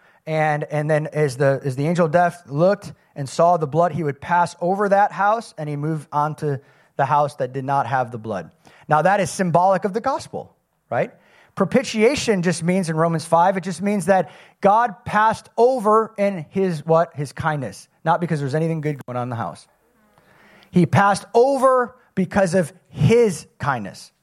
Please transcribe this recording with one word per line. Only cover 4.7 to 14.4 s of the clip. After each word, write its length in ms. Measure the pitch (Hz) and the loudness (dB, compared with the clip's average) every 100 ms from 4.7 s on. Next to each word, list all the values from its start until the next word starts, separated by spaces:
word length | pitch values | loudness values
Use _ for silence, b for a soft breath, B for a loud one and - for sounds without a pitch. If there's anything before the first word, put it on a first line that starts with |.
| 190 208 | -2 2
that 240 | 196 208 | 4 2
house, 420 | 160 202 226 220 - | 2 0 0 -4 -12
and 100 | 151 | -8
he 80 | 143 | -6
moved 320 | 151 160 - | -4 -4 -4
on 240 | 147 151 147 | -2 -2 -2
to 240 | 151 135 b b b - | -4 -6 b b b -4
the 80 | |
house 320 | 139 147 147 - | 2 2 0 -2
that 160 | 127 | -6
did 120 | 131 | -6
not 220 | 131 139 113 | -4 -2 0
have 240 | 131 120 | -2 -4
the 80 | 117 | -8
blood. 320 | 113 98 82 _ b b b | -8 -8 -8 _ b b b
Now, 140 | 147 | 2
that 180 | 170 202 | 2 2
is 100 | 175 | -2
symbolic 540 | - 185 165 185 190 | -2 0 2 2 2
of 80 | 202 | 0
the 80 | 196 | -4
gospel, 560 | 262 311 - - - _ _ _ _ | -4 -4 -8 -14 -16 _ _ _ _
right? 220 | 120 208 - b b b | -4 -4 -6 b b b
Propitiation 880 | - 196 247 247 220 220 285 - 196 | -4 0 0 0 2 2 2 0 0
just 200 | 170 160 | 0 -2
means, 260 | 165 185 165 | 0 0 -2
in 80 | 160 | 0
Romans 280 | 165 165 | 0 0
five, 320 | - 165 175 190 | 0 2 2 0
it 60 | |
just 200 | 170 165 | -6 -6
means 240 | 202 208 165 | -4 -2 2
that 240 | 190 - B | 2 0 B